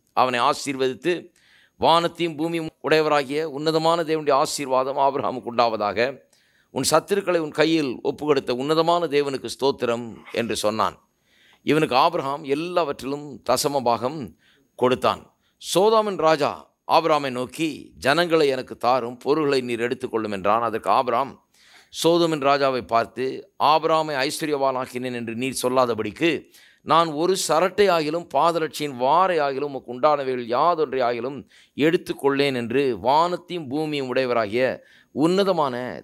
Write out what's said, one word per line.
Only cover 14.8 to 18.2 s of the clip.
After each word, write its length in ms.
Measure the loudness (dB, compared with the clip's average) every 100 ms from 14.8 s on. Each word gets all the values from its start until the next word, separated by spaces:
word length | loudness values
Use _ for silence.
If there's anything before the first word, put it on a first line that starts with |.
| 0 2 0 -2 -8 _ _ _ -2
சோதோமின் 440 | 2 4 2 0 0
ராஜா 560 | 2 2 0 -4 -14 _ 0
ஆபிரகாமை 420 | 2 4 0 0
நோக்கி, 640 | -6 -6 -4 -4 -6 -16 -4
"ஜனங்களை 500 | 0 2